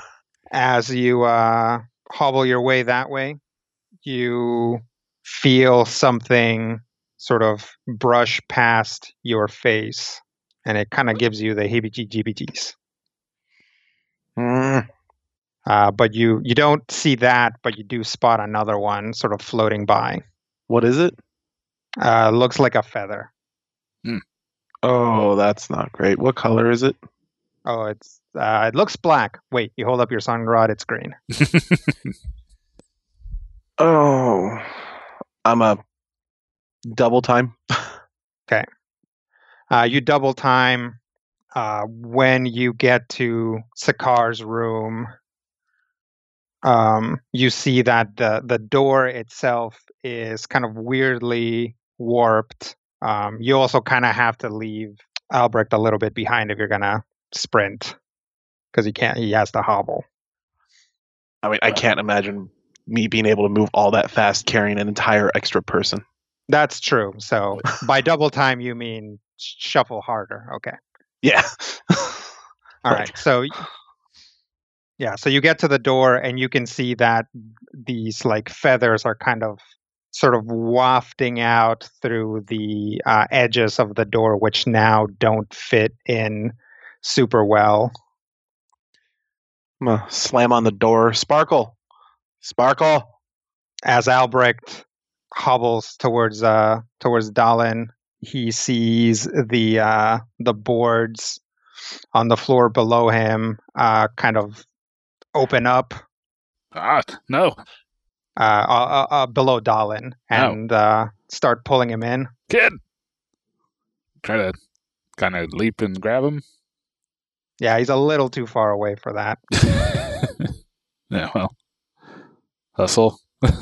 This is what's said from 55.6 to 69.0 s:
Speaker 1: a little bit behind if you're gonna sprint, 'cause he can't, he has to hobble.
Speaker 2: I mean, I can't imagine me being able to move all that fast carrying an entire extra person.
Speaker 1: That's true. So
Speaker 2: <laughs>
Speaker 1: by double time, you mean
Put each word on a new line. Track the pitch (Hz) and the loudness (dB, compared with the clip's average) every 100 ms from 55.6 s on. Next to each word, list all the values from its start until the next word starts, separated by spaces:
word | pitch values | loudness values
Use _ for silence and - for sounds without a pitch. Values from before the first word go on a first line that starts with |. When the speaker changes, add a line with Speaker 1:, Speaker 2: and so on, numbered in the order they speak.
| 107 | 0
Speaker 1:
a | 110 | 0
little | 110 107 | 0 0
bit | 107 | -2
behind | - 113 117 107 | -4 -4 -4 -4
if | 104 | -4
you're | 107 | -4
gonna | 104 101 110 - _ _ | -4 -2 -4 -8 _ _
sprint, | - - 113 101 104 - - _ _ _ _ _ _ _ | -12 -4 -2 -2 -6 -16 -18 _ _ _ _ _ _ _
'cause | - | -4
he | 107 | -4
can't, | 110 123 120 | -2 -4 -4
he | 107 | -2
has | 107 101 | 0 0
to | 110 | -2
hobble. | 104 101 - - - _ _ _ _ _ _ _ _ _ _ _ _ _ | -2 -2 -4 -8 -10 _ _ _ _ _ _ _ _ _ _ _ _ _
Speaker 2:
I | 107 | -4
mean, | 107 | 0
I | 113 | 0
can't | - 117 95 | 0 0 0
imagine | 104 101 101 101 92 _ _ _ - | 0 -2 -2 -8 -12 _ _ _ -6
me | 113 107 | -4 -2
being | 110 107 | 0 2
able | 104 | 2
to | 101 107 | 2 2
move | 107 | 0
all | - - | 2 2
that | 110 - | 2 0
fast | - 101 98 - | 0 0 0 -2
carrying | 113 104 104 | -2 0 -2
an | 104 | -4
entire | 101 - 107 101 - | -4 0 2 2 -2
extra | - - | -2 -4
person. | - 110 98 104 - _ _ _ - | -2 -2 -2 -6 -10 _ _ _ -2
Speaker 1:
That's | 147 151 - | 0 0 -2
true. | - 127 101 104 | -2 -2 -2 -8
So | - 110 101 98 | -6 -4 -4 -6
Speaker 2:
<laughs> | - - 127 | -8 -6 0
Speaker 1:
by | 135 | 0
double | 147 156 151 | 2 2 0
time, | 143 135 123 | 0 0 -2
you | 123 | -6
mean | 120 117 110 | -10 -10 -12